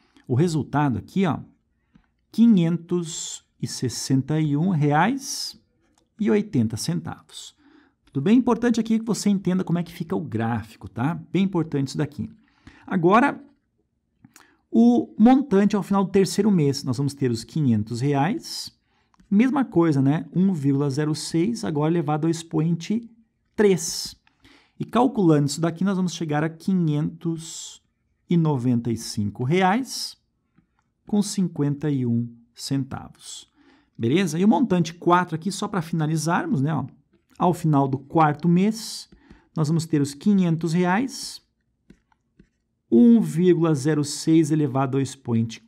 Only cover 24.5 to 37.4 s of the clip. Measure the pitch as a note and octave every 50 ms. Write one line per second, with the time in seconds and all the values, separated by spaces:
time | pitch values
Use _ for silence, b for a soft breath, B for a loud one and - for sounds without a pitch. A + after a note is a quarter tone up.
24.5 | b b b b b - - - - A3+ B3 C4+ - A3 F#3+ E3 D#3 D3 D3 C#3
25.5 | - D#3+ D#3+ E3+ E3 E3 F#3 G3+ G3 F#3 F#3 F3 - - F3 D#3 D3 D3 D#3 E3
26.5 | D#3+ D#3+ - - F#3+ F3+ E3+ D#3 D3 D3 D#3 E3 E3 - - E3 E3 D#3+ D#3+ -
27.5 | - - - - - - _ _ _ _ _ _ _ _ _ - F3+ E3+ D#3+ D3+
28.5 | D3 B2+ A#2 B2+ B2 A#2 A#2 B2 A2+ A2 - - - - G#2 G#2 G2+ - B2 B2+
29.5 | E3+ F#3 F#3+ F#3 G3 B3+ C4+ - - - - - - _ _ _ _ _ _ _
30.5 | _ _ _ _ _ _ _ _ _ _ _ - - G#3 G3+ G#3 - - F#3 E3
31.5 | E3 - C#3+ C#3+ C#3+ C#3+ E3 D3+ C#3+ C3+ B2+ A#2+ A#2 A#2 A#2+ A#2 - - _ _
32.5 | _ - - - C3+ C#3 C3+ C3+ - - - - - _ - - - - - b
33.5 | b b b b b b b b b - A2+ A2+ C#3 F#3 G3+ D#3+ D3 E3 F#3+ G#3+
34.5 | A3 E4+ C#4 G#3+ F3+ F3+ D#3+ D#3+ - - - E3+ F3 F3+ F3+ - E3 D#3+ D#3+ G3+
35.5 | F#3 - G#3 G#3 G#3+ F#3+ D#3+ - - D#3+ D3+ D3 D#3+ D#3+ D3 E3 E3+ G3+ F4 F4
36.5 | A#3+ C#3 C3 D#3 E3 B2 - B2+ - _ _ _ _ _ _ _ _ -